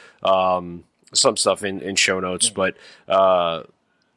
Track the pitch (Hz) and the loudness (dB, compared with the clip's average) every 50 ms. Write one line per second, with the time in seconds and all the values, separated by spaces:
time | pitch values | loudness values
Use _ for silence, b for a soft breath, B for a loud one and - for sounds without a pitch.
0 | B B B B - 95 95 92 92 92 90 90 87 87 87 85 - _ _ _ | B B B B 0 2 2 2 2 0 0 -2 -4 -8 -12 -14 -16 _ _ _
1 | _ _ - - - 127 104 - - 107 95 - 104 98 98 90 69 95 98 - | _ _ -2 0 2 2 0 0 0 0 0 0 -2 -6 -6 -6 -6 -4 -2 0
2 | - 101 95 92 92 92 90 87 - - - 98 95 92 - B B B B B | 0 0 0 -2 -4 -4 -4 -4 -4 -4 -2 -2 -2 -2 -4 B B B B B
3 | B - 92 98 95 92 92 87 87 85 82 80 - - _ _ _ _ _ _ | B 0 2 4 4 4 4 2 2 0 -4 -6 -10 -14 _ _ _ _ _ _
4 | _ _ _ | _ _ _